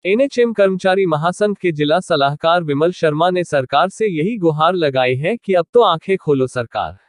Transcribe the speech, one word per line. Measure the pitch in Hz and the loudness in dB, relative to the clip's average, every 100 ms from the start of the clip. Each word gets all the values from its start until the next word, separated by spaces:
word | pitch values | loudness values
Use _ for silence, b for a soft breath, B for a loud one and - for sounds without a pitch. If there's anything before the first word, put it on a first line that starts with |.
| 175 | 0
एनएचएम | 214 277 - 233 | 0 0 0 0
कर्मचारी | 214 196 185 190 190 185 | 2 2 2 0 0 0
महासंघ | 151 165 180 208 202 | 0 -2 -2 -2 0
के | 175 | -4
जिला | 147 147 165 | -2 0 0
सलाहकार | - 160 139 147 165 175 | 0 0 0 0 0 0
विमल | 160 143 165 | 0 0 0
शर्मा | 185 160 151 175 | 0 -2 2 0
ने | 180 | 0
सरकार | 170 143 127 143 185 | -2 -2 0 0 0
से | - 220 | -2 -2
यही | 160 175 240 | 0 -2 0
गुहार | 165 151 160 | -2 2 0
लगाई | 185 151 131 127 | 2 0 0 0
है | 131 165 233 | 0 -2 -4
कि | - | -2
अब | 180 165 | -2 2
तो | 240 | 2
आंखें | 214 160 - 190 | 4 0 -2 -4
खोलो | - 139 131 | 0 0 0
सरकार। | 127 117 107 87 92 | -4 -6 -6 -8 -10